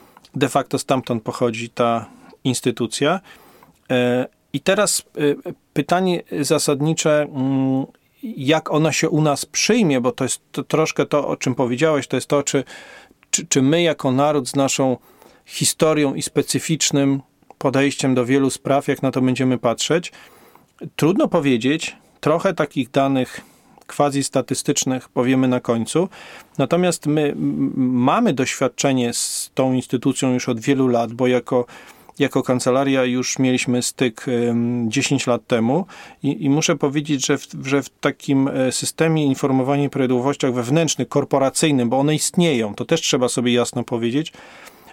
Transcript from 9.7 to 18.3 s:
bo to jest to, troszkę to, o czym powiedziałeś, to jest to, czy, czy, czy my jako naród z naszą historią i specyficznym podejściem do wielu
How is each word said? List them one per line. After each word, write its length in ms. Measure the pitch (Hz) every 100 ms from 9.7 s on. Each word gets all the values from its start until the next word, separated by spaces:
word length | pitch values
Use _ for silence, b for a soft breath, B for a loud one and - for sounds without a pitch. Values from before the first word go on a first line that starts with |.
| 240 190 131
bo 120 | 123
to 120 | 123
jest 160 | 131 - -
to, 120 | -
troszkę 420 | 131 151 160 - 143
to, 220 | 147 143
o 80 | -
czym 180 | -
powiedziałeś, 520 | 120 127 123 160 151 131
to 100 | 131
jest 100 | -
to, 160 | 147
czy, 220 | 139 143 123 B B B B _ _
czy, 160 | - -
czy 160 | 143
my 200 | 131 165
jako 300 | 170 147 139
naród 360 | 127 147 147 127
z 80 | 143
naszą 400 | 135 - 131 123 b b b b
historią 680 | _ - 156 - 160 156 143
i 80 | 143
specyficznym 1000 | - - - - - 160 - 147 139 139 - _ _ -
podejściem 560 | 143 131 139 - 139
do 100 | 127
wielu 260 | 120